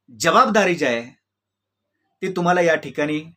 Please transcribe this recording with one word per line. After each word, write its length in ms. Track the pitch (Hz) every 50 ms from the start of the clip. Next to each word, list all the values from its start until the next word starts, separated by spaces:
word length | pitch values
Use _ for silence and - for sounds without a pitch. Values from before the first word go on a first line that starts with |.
| _ _
जबाबदारी 680 | 120 107 - 165 165 226 262 226 208 220 190 185 170
जी 100 | 143 147
आहे 180 | 127 117 117 120 123 - _ _ _ _ _ _ _ _ _ _ _ _ _ _ _ _ _ _ _ _ -
ती 100 | 185 180 180
तुम्हाला 260 | 180 170 175 180 180
या 140 | 175 165 156
ठिकाणी 440 | 151 156 135 - 156 147 151 151 151 160 165 -